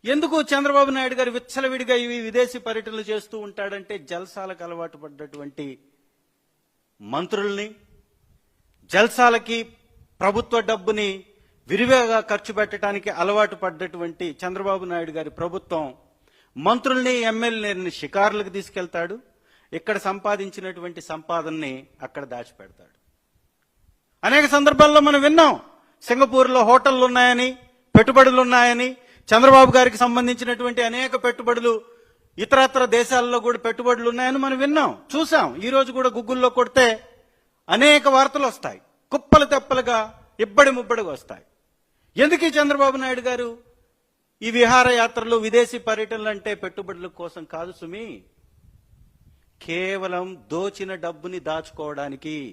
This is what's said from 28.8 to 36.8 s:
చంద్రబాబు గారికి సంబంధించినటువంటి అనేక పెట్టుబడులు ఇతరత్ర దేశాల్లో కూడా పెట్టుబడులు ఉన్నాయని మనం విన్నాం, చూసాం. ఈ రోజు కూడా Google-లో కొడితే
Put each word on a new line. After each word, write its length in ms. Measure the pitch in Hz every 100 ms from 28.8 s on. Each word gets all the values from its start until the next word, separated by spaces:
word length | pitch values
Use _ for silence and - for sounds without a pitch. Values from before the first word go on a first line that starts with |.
| 254 254 _ _ -
చంద్రబాబు 420 | 220 262 269 262 254
గారికి 220 | 254 214
సంబంధించినటువంటి 800 | 247 240 247 240 240 240 247 240 233
అనేక 260 | 240 262 233
పెట్టుబడులు 500 | 247 240 233 233 233 226 - _ _ _ _ -
ఇతరత్ర 460 | 220 269 262 269 247 233
దేశాల్లో 420 | 240 254 240 240
కూడా 200 | 220 226 233
పెట్టుబడులు 420 | 226 247 240 233
ఉన్నాయని 300 | 233 254 269
మనం 140 | 269 262
విన్నాం, 280 | 277 302 240 120 _
చూసాం. 360 | 294 320 220 165 143 220
ఈ 40 |
రోజు 200 | 269 262 254
కూడా 120 | 262 220
Google-లో 320 | 220 254 247 247
కొడితే 300 | 247 269